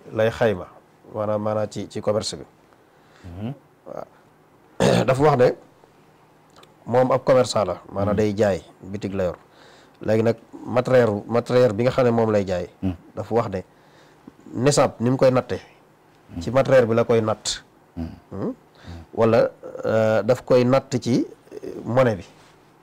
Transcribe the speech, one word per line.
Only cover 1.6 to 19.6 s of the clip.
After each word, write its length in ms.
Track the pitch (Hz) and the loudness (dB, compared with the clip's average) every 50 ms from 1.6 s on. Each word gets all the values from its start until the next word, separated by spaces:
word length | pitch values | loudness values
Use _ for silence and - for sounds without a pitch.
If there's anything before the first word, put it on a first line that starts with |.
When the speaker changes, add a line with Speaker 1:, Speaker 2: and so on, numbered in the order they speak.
| 107 104 | -4 -6
Speaker 1:
ci, 180 | - 104 98 82 | -6 -10 -12 -10
ci 120 | - 107 | -12 -8
commerce 340 | - - 104 110 - - 87 | -4 -2 -2 -2 -2 -6 -10
bi. 100 | 76 64 - _ _ _ _ _ _ _ _ _ _ _ _ _ - - | -12 -14 -18 _ _ _ _ _ _ _ _ _ _ _ _ _ -20 -20
Speaker 2:
Mhm. 280 | 90 85 92 107 120 143 - _ _ _ _ _ - | -18 -14 -12 -10 -10 -12 -12 _ _ _ _ _ -18
Speaker 1:
Waaw. 1160 | - - - _ _ _ _ _ _ _ _ _ _ _ _ _ _ - 120 131 131 120 120 | -16 -16 -16 _ _ _ _ _ _ _ _ _ _ _ _ _ _ -2 0 2 2 2 2
<clears throat> 0 | |
Dafa 160 | 113 - 127 151 | 0 0 4 4
wax 140 | 151 143 123 | 4 4 6
ne 100 | 123 147 - - - _ _ _ _ _ _ _ _ _ _ _ _ _ _ _ _ _ _ - - _ _ _ - | 4 4 2 0 -12 _ _ _ _ _ _ _ _ _ _ _ _ _ _ _ _ _ _ -20 -20 _ _ _ -10
moom 260 | - 117 127 127 127 | 0 2 2 2 4
ab 100 | 135 123 - | 0 -2 2
commerçant 420 | - 135 127 123 - - 113 101 | 4 4 4 4 2 0 -2 -2
la, 160 | 90 87 - - - | -2 -4 -8 -10 -12
maanaam 220 | - 98 98 104 101 | -6 -4 -2 -2 0
Speaker 2:
Mhm. 40 | 104 | 0
Speaker 1:
day 160 | 107 107 101 101 | 0 -2 0 0
jaay, 240 | 107 101 92 82 - - - _ - | 0 0 0 -2 -4 -14 -20 _ -18
bitig 300 | 92 98 104 - 101 95 | -12 -12 -8 -8 -8 -4
la 100 | 95 92 | -4 -4
yor. 120 | 87 78 - - _ _ _ - - - - - _ _ - | -4 -4 -8 -16 _ _ _ -20 -20 -20 -20 -20 _ _ -12
Léegi 220 | - - 107 110 110 | -4 -2 0 2 2
nag 120 | 113 113 - - _ - - - | 0 -2 -2 -6 _ -20 -18 -12
matériel, 560 | - 110 123 120 - 127 127 120 107 101 101 - - | -4 -4 -2 0 2 4 4 4 4 0 -2 -6 -2
matériel 460 | 113 120 117 - 123 127 123 120 104 | -2 -2 -2 2 2 4 4 4 2
bi 100 | 98 120 | 2 -2
nga 80 | 127 | 0
xam 140 | - - 127 | 2 2 2
ne 60 | 120 | 2
moom 200 | 117 117 113 110 | 2 2 2 2
lay 140 | 107 104 98 92 | 2 0 0 -2
jaay, 200 | 92 87 87 - - - | -4 -6 -6 -8 -12 -6
Speaker 2:
Mhm. 140 | - 95 87 - - - - | -6 -6 -6 -6 -12 -18 -14
Speaker 1:
dafa 180 | 95 95 - 110 | -14 -10 -2 -2
wax 120 | 120 113 101 | -2 -2 -2
ne 120 | 95 92 - _ _ _ _ _ _ - - _ _ _ _ - _ _ - - - | -6 -8 -10 _ _ _ _ _ _ -20 -20 _ _ _ _ -20 _ _ -20 -14 -8
nisaab 380 | 110 120 143 143 156 135 110 - - | -2 0 2 2 2 0 0 -2 -4
ni 100 | 113 123 | -2 -2
mu 80 | 131 131 | 0 2
koy 140 | 135 131 | 2 2
natte, 260 | 127 127 - - 95 - - - _ _ _ _ _ _ _ _ _ _ _ _ | 2 2 -2 -2 -8 -10 -10 -16 _ _ _ _ _ _ _ _ _ _ _ _
Speaker 2:
Mhm. 120 | - 85 | -14 -10
Speaker 1:
ci 100 | 87 123 | -8 -2
matériel 340 | 117 135 131 127 135 131 120 | 0 0 2 6 6 6 6
bi 80 | 110 113 | 6 2
la 80 | 117 113 | 0 2
koy 180 | - 120 113 | 4 2 2
natt. 420 | 110 110 107 - - - - - - _ _ _ _ _ - 85 | 2 0 -2 -4 -4 -10 -10 -10 -12 _ _ _ _ _ -10 -10
Speaker 2:
Mhm. 120 | 82 80 - - _ - | -10 -10 -10 -18 _ -16
Speaker 1:
Hmm? 220 | 98 95 117 214 262 - _ _ _ - - - 87 82 82 _ - | -12 -8 -8 -8 -8 -10 _ _ _ -20 -20 -18 -18 -18 -18 _ -2
Wala, 340 | - 113 113 110 120 - - - - | 0 2 2 4 2 2 0 -2 -10